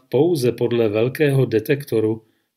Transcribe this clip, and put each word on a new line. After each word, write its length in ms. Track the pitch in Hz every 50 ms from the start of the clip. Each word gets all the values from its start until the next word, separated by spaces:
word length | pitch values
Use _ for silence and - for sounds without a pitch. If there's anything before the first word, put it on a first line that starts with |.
| - _
pouze 420 | - 123 151 175 180 143 123 120
podle 380 | 117 - 123 113 120 117 113 107
velkého 560 | 101 110 117 131 131 - 156 143 135 135 127
detektoru, 840 | 117 - 110 107 - 143 139 143 - 120 110 110 110 110 113 - _ _ _ _ _ _